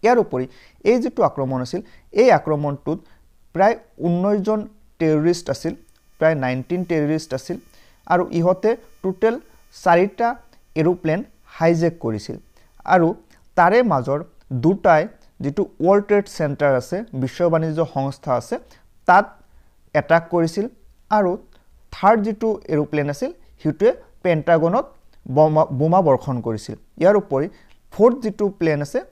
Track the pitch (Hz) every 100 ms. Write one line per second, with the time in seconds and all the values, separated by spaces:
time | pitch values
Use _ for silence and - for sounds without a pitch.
0 | 214 240 202 127 131 - - _ 202 240
1 | 247 - 156 - 131 131 127 180 - -
2 | _ 202 254 165 - 147 147 139 - 170
3 | - _ _ _ _ - 196 226 _ _
4 | 170 175 190 208 196 214 214 _ _ _
5 | 160 156 160 175 - - 160 - _ _
6 | _ _ 160 160 131 127 127 180 170 165
7 | 147 156 156 131 - 175 - _ _ _
8 | - 180 180 170 170 185 214 233 - -
9 | 190 185 220 247 - _ _ - 185 170
10 | 196 - 233 254 - _ _ - 160 175
11 | 160 165 - _ _ - 165 170 170 165
12 | 117 110 - - _ _ _ _ - 185
13 | 165 - _ _ _ - 175 226 247 143
14 | 120 143 175 _ _ 131 143 196 190 156
15 | 202 - _ _ 135 143 196 _ 165 202
16 | 202 208 202 - 151 139 147 131 120 185
17 | 226 135 127 - 175 160 160 156 160 139
18 | 135 135 - 123 - 226 - _ _ _
19 | - 180 208 - _ - _ _ _ 147
20 | 143 165 165 175 165 185 226 _ - _
21 | _ 214 190 175 - _ _ _ _ -
22 | 196 226 208 214 226 202 - 151 147 151
23 | 147 147 262 349 - _ 151 151 214 349
24 | - _ 185 165 143 165 165 214 311 -
25 | _ - - 131 156 156 156 131 156 180
26 | 165 131 - 127 117 110 - 110 _ -
27 | 175 208 196 135 160 - _ - _ -
28 | 226 254 220 202 202 196 165 147 147 247
29 | -